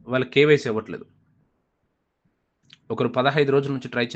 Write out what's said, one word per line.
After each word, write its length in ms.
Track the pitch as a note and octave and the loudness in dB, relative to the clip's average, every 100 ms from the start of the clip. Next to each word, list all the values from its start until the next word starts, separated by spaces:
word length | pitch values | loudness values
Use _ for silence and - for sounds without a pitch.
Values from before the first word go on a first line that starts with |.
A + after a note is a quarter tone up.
| A#2 | -6
వాళ్ళ 180 | B2+ | -4
కేవైసీ 440 | B2+ C#3 D3 C#3+ B2 | 0 4 6 4 2
అవ్వట్లేదు. 380 | A2 G#2 E2 - _ _ _ _ _ _ _ _ _ _ _ _ _ _ _ _ - - | -6 -6 -14 -16 _ _ _ _ _ _ _ _ _ _ _ _ _ _ _ _ -20 -10
ఒకరు 180 | A2 B2 | -4 -4
పదహైదు 440 | B2+ C3+ D3 C#3 | 0 0 2 2
రోజుల 200 | C#3 C#3 | 2 0
నుంచి 160 | C3+ B2 | -6 -6
ట్రై 180 | B2 A#2+ | -4 -4